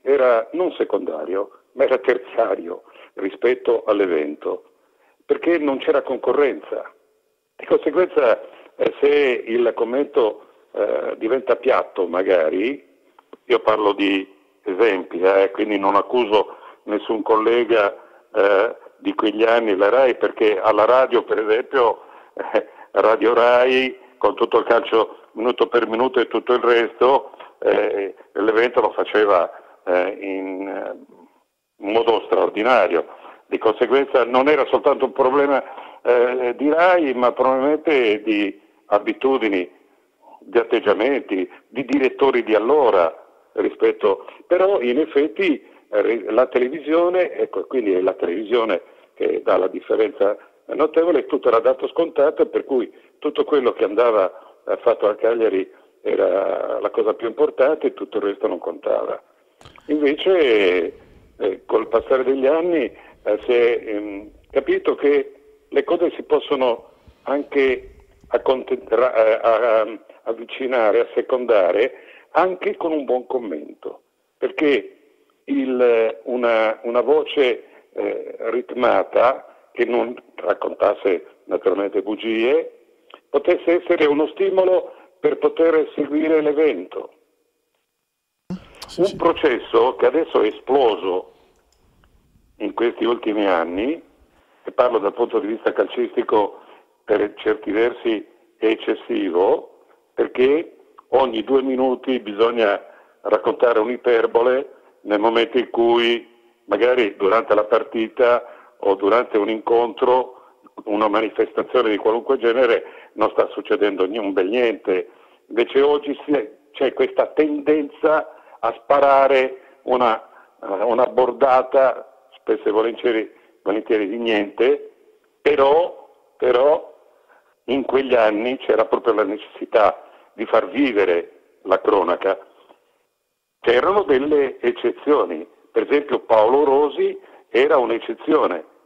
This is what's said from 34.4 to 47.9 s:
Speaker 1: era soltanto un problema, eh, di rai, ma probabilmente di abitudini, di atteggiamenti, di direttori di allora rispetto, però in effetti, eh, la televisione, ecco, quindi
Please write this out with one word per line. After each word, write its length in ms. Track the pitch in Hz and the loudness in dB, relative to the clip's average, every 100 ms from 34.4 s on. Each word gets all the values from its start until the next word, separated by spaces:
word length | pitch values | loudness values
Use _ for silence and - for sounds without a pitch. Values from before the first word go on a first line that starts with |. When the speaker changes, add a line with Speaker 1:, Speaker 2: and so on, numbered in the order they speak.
| 139 | 2
Speaker 1:
era 180 | 151 127 | 2 2
soltanto 400 | 127 147 131 131 | 0 0 0 -2
un 60 | |
problema, 500 | - 131 135 139 135 - - - - | 0 0 2 2 0 -2 -16 -20 -10
eh, 520 | - 123 120 127 123 117 | 0 2 2 0 -4 -2
di 120 | 139 | -2
rai, 460 | 156 180 180 151 | 2 4 4 2
ma 180 | 123 123 | 0 0
probabilmente 880 | 117 127 131 135 151 151 143 117 104 | 2 0 2 0 0 0 2 2 0
di 380 | 110 104 101 - _ _ _ | 0 -2 -2 -6 _ _ _
abitudini, 840 | 107 101 107 135 135 110 98 87 _ _ _ _ _ _ - | -2 -2 -2 0 0 0 -2 -4 _ _ _ _ _ _ -20
di 180 | - 120 | -2 -2
atteggiamenti, 880 | 113 117 - 95 117 135 - 95 90 - _ | 0 -2 0 0 0 -2 -4 -4 -4 -10 _
di 160 | - | -10
direttori 580 | 123 139 131 - 139 127 | -4 0 0 2 0 2
di 120 | 110 | 2
allora 600 | 107 113 151 127 98 82 - - _ _ | 0 2 2 4 4 2 -2 -20 _ _
rispetto, 720 | - 92 - 113 107 104 95 - - - | -4 -4 0 -2 0 -2 -2 -6 -20 -2
però 340 | 180 190 202 | 2 2 2
in 180 | 123 123 | 0 -2
effetti, 680 | 156 139 151 - 190 139 - - _ | 0 0 -2 -2 -2 -2 -6 -20 _
eh, 340 | 107 101 113 98 | -2 0 -2 -2
la 160 | 110 131 | 0 2
televisione, 840 | 127 123 156 143 160 175 180 175 | 0 -2 -4 -2 0 2 0 -2
ecco, 320 | - 110 - 87 | -2 -4 -4 -6
quindi 260 | - 104 | -4 0